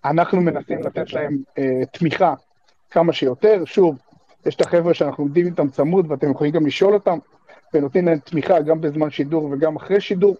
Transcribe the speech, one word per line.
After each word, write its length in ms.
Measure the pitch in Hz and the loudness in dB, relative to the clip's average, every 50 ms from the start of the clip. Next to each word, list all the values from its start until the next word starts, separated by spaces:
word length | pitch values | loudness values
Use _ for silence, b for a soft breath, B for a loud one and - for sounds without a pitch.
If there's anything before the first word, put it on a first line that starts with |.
| - | -2
אנחנו 360 | 143 156 165 170 - - 180 | 0 0 0 0 2 2 0
מנסים 380 | 180 165 147 143 - - - - - | 0 0 -2 -4 -8 -8 -10 -8 -8
לתת 300 | - - 180 - - - | -8 -6 -8 -8 -6 -6
להם, 240 | - 147 - 147 139 135 _ _ | -8 -6 -4 -6 -6 -8 _ _
אה, 240 | - 139 131 127 127 131 - | -4 -2 -2 -2 -2 -4 -6
תמיכה 420 | - - 175 156 - - 190 170 139 - _ _ _ _ _ _ _ _ _ _ | -4 -2 -2 -2 0 2 0 0 0 -4 _ _ _ _ _ _ _ _ _ _
כמה 220 | - 170 170 170 151 | 0 2 2 2 0
שיותר. 520 | - 151 131 123 - - 214 220 196 160 | 0 -2 -2 -2 2 4 4 4 4 0
שוב, 320 | - - - 185 165 143 127 _ _ _ _ _ _ _ _ _ | -2 2 2 2 2 2 -2 _ _ _ _ _ _ _ _ _
יש 100 | - 143 | -6 -2
את 60 | - | -2
החבר'ה 320 | 170 - - 175 170 175 165 | -2 2 2 2 2 2 2
שאנחנו 300 | - 160 143 139 - 147 | 2 0 -2 -2 -4 -4
עומדים 220 | 143 143 175 175 | 0 0 0 0
איתם 240 | 180 170 175 151 139 | 0 -2 -2 -2 -2
צמוד, 420 | - - 139 156 180 190 180 156 | 0 -2 0 2 2 0 0 0
ואתם 200 | 147 135 - 147 | -2 -2 -2 -2
יכולים 220 | 135 - 151 151 147 | -2 0 -2 -2 0
גם 120 | 160 156 | 0 0
לשאול 280 | 147 - - 190 196 208 | 0 0 2 2 2 2
אותם, 240 | 202 - 202 175 156 _ _ _ _ b b b b b _ - | 2 2 0 -2 -2 _ _ _ _ b b b b b _ -2
ונותנים 320 | 156 143 135 - 190 180 | -2 -2 2 0 0 2
להם 140 | 165 165 151 | 2 0 0
תמיכה 420 | - - 170 151 - - 190 165 | -2 -4 -6 -4 0 2 2 2
גם 200 | 151 147 160 160 | 2 0 -2 0
בזמן 280 | 165 151 143 156 156 151 | -2 -4 -2 -2 -4 -2
שידור 400 | - - 143 143 160 160 151 143 | -2 -6 -4 -2 -2 -4 -2 -4
וגם 240 | 143 139 160 156 156 | -2 -2 -2 -2 -2
אחרי 260 | 139 - - 190 202 | -6 -4 0 0 0
שידור. 340 | 196 - 214 180 196 202 185 - | 0 0 -2 2 2 2 2 0